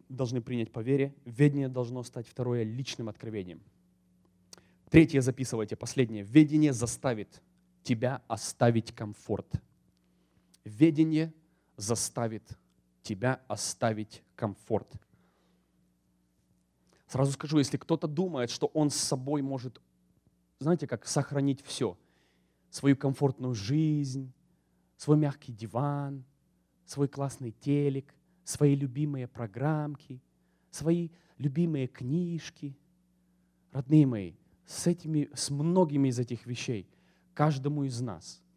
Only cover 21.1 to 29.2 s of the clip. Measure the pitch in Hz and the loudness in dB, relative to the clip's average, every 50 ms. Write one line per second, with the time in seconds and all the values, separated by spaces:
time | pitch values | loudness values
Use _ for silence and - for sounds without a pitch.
21.1 | - 156 135 - 139 143 139 139 135 - - - - - 135 101 87 - _ _ | 0 0 0 0 0 0 2 2 0 0 -4 -12 -4 -2 -2 -2 -2 -6 _ _
22.1 | _ _ _ _ _ _ _ _ _ _ _ _ - - - 139 139 131 - 139 | _ _ _ _ _ _ _ _ _ _ _ _ -14 0 4 4 4 4 2 -2
23.1 | 135 - 147 139 131 - 127 127 123 110 98 98 139 156 160 156 151 147 143 135 | 0 2 0 0 0 0 -4 -4 -4 -4 -2 0 2 2 4 2 2 0 0 -2
24.1 | 127 135 131 131 - _ _ _ _ _ _ _ _ _ _ _ _ _ - - | -4 -8 -8 -10 -14 _ _ _ _ _ _ _ _ _ _ _ _ _ 2 4
25.1 | 151 151 151 143 139 - - - 120 101 110 101 98 117 139 143 143 143 143 139 | 4 6 6 2 -2 -6 -12 -14 -12 -12 -12 -6 -4 -2 -2 -2 -2 -4 -4 -6
26.1 | 139 139 131 _ _ _ _ _ _ _ _ _ _ _ _ - - 139 143 139 | -8 -10 -14 _ _ _ _ _ _ _ _ _ _ _ _ -14 -2 -2 -2 -2
27.1 | - 139 139 139 135 - 135 117 104 - - 139 143 143 143 143 135 135 135 - | 0 -4 -6 -6 -6 -8 -10 -10 -10 -8 -2 0 0 2 2 0 0 -2 -6 -10
28.1 | _ _ _ _ _ _ _ - - - 151 147 139 139 139 135 120 135 151 147 | _ _ _ _ _ _ _ -12 0 4 6 6 6 4 2 -2 -2 -2 -2 -2
29.1 | 143 135 | -2 -4